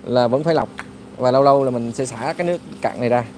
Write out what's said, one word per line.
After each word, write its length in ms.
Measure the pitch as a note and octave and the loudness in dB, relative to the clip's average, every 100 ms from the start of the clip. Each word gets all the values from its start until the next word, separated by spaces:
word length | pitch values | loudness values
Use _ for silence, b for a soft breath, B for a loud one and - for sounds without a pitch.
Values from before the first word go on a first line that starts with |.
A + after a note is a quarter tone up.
là 240 | - B2 A#2+ | 0 2 2
vẫn 160 | C3 | 2
phải 120 | D#3 D#3 | 2 0
lọc. 140 | A2+ - - - - - | -2 -8 -18 -20 -20 -2
Và 140 | B2+ | 2
lâu 120 | C3 | 4
lâu 200 | C#3 C#3 | 6 4
là 80 | C3+ | 2
mình 200 | B2 A#2 | -2 -4
sẽ 140 | A#2 B2+ | -6 -8
xả 280 | A#2+ C3+ D#3+ | -6 -8 -4
cái 100 | F3 | -4
nước 100 | F3 - D3+ | -4 -8 -6
cạn 180 | - - | -6 -2
này 100 | A#2+ | 0
ra. 160 | B2 A#2 | 0 -2